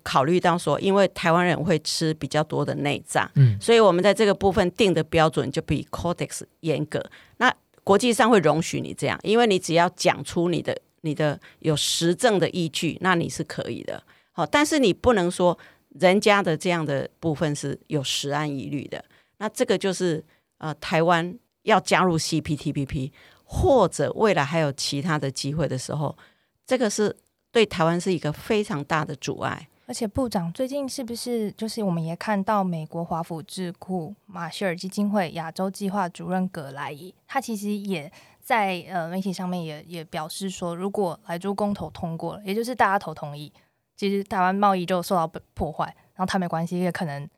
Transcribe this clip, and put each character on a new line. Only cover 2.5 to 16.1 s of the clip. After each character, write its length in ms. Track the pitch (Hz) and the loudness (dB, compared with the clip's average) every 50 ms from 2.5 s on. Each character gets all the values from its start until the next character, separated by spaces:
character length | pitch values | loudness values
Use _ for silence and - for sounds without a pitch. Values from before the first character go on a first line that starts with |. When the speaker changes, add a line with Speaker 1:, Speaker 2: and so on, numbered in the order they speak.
| - 139 | -2 -2
Speaker 1:
的 120 | 143 135 - | -2 -2 -2
内 280 | 143 139 143 127 - - | -2 -2 -2 -2 -4 -6
脏， 240 | - - 135 98 - - | -2 -2 -2 -2 2 6
Speaker 2:
嗯。 220 | 143 131 117 101 101 | 6 6 6 6 2
Speaker 1:
所 160 | - 220 233 | 4 6 6
以 60 | 226 | 8
我 100 | 214 190 | 8 8
们 140 | 170 180 180 | 6 6 4
在 80 | 202 | 4
这 140 | 196 208 220 | 4 6 4
个 80 | 202 - | 4 4
部 180 | - 196 196 | 4 2 2
分 180 | 165 220 180 175 | 4 4 2 2
定 200 | - - 226 185 | 4 4 4 4
的 100 | 160 160 | 4 2
标 280 | 156 - - 160 156 160 | 0 2 4 4 4 4
准 200 | - 151 131 135 | 4 0 -2 -2
就 120 | - - | -2 -4
比 260 | - - 151 131 - - | -2 -2 -2 -4 -4 -6
Codex 520 | - - - 170 175 - 143 - - - - - _ _ | -10 -6 -4 -4 -4 -4 -6 -8 -8 -12 -14 -14 _ _
严 240 | - 160 139 147 151 | -4 -2 -2 -2 -2
格。 180 | - - - - - - - - _ _ - | -4 -4 -6 -6 -8 -16 -20 -20 _ _ 0
那 120 | 240 247 - _ _ _ _ _ | 0 0 0 _ _ _ _ _
国 140 | - - 196 | 2 4 4
际 160 | 202 247 240 | 6 6 4
上 160 | 214 - 226 226 | 4 6 6 6
会 100 | 240 196 | 6 6
容 200 | 151 156 147 160 | 6 4 2 2
许 180 | 170 - - 135 | 0 -2 -4 -6
你 100 | - 67 | -6 -6
这 140 | - - 147 | -8 -4 -4
样， 120 | 120 87 - | -4 -2 -2
因 160 | - 190 214 233 | 0 0 2 4
为 80 | 240 | 4
你 120 | 214 190 185 | 4 2 2
只 140 | - - | 0 2
要 160 | 156 170 175 180 - | 2 4 4 2 0
讲 260 | - - - - - | 0 2 2 2 0
出 280 | 147 - - 175 170 180 | -2 -4 -2 0 0 0
你 100 | 165 143 | 0 -2
的、 180 | - - - - _ _ _ _ | -2 -4 -6 -8 _ _ _ _
你 140 | - 156 143 | -6 -6 -2
的 260 | - 156 147 135 - - - _ _ | 0 0 0 -2 -4 -8 -20 _ _
有 140 | - 156 151 | -2 0 0
实 400 | 139 - - - - 165 170 180 | 0 0 -2 0 0 2 0 2
证 240 | - 254 233 208 175 | 4 4 4 4 4
的 100 | 165 - | 2 0
依 180 | - 180 165 156 | 0 -2 -4 -4
据， 300 | - - 175 151 - - | -4 -4 -4 -4 -4 -2
那 140 | - 190 180 | 0 0 0
你 120 | 170 160 | 0 0
是 160 | - - - | -4 -6 -8
可 280 | 151 - - - - - | -8 -8 -8 -8 -8 -8
以 120 | 120 - | -8 -8
的。 200 | - - - - _ _ _ _ _ _ | -8 -10 -10 -10 _ _ _ _ _ _
好， 120 | - 180 156 | -6 -6 -4
但 200 | - - 294 302 | 0 2 2 2
是 140 | - 320 294 | 4 2 4
你 140 | 254 185 | 4 4
不 220 | 160 - - 247 240 | 2 2 2 4 4
能 160 | - 262 269 | 4 2 0
说 280 | - - 180 175 - - - - _ _ _ _ - 139 | 2 2 2 2 2 0 -6 -20 _ _ _ _ -4 2
人 200 | 185 180 | 4 6